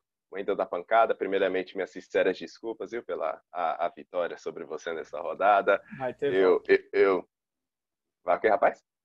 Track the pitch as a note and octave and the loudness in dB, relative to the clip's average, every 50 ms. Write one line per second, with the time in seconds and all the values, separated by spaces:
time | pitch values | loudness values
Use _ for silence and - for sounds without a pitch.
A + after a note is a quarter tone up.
0 | _ _ _ _ _ _ F2+ F#2+ G2 G2+ G2 G2 F#2 - F#2 F2 - - A2+ A2+ | _ _ _ _ _ _ -12 -8 -4 -4 -2 -2 -2 -4 -4 -8 -2 2 4 4
1 | A2+ G#2+ G#2 - G2 F#2+ G2 G2 G2 F#2 F#2 F#2 F2+ - - F#2+ F2+ - - F#2 | 4 4 2 -2 -2 -2 0 0 0 2 0 -2 -4 -4 -6 -8 -8 -8 -10 -16
2 | - _ - F#2+ F2+ F#2+ F2+ - E2+ D#2+ - - - A2+ G#2+ - G2+ F2+ A2+ A#2+ | -14 _ 0 2 2 2 0 -2 -8 -14 -14 -12 -12 -12 -10 -10 -10 -10 -10 -12
3 | - - F2 D#2+ E2 D2 - - _ _ - F2 F2 D#2 - - E2+ F2 - D2 | -8 -8 -6 -6 -4 -6 -6 -8 _ _ -8 -4 -4 -4 -2 -4 -4 -6 -6 -10
4 | - - - F2+ E2+ D#2+ - - - E2 D#2 E2 D#2+ C#2+ D#2 D#2 - E2+ E2 D#2 | -16 -8 -6 -4 -4 -4 -6 -10 -10 -12 -10 -10 -12 -12 -12 -10 -8 -8 -8 -8
5 | - - - D2+ E2+ D#2 D#2 D#2 F#2 G#2 G#2 G2 F#2 G2+ G2 - - - - C3 | -10 -10 -12 -10 -8 -8 -4 0 2 4 4 4 4 2 0 0 -2 -10 -12 -10
6 | C3 B2+ A#2+ - C#3+ C#3+ - F#2+ F#2+ F#2 F2 - - - G2 - - - - G2 | -8 -10 -6 -4 -4 -2 2 4 4 4 4 4 4 4 2 2 2 -2 2 4
7 | G2+ G2 F#2 F2 - _ _ _ _ _ _ _ _ _ _ _ _ _ _ _ | 4 4 4 0 -2 _ _ _ _ _ _ _ _ _ _ _ _ _ _ _
8 | _ _ _ _ _ F2+ F2 - - A2 G2+ - - E3 - - _ _ _ _ | _ _ _ _ _ -2 -2 0 2 2 2 4 2 0 0 -4 _ _ _ _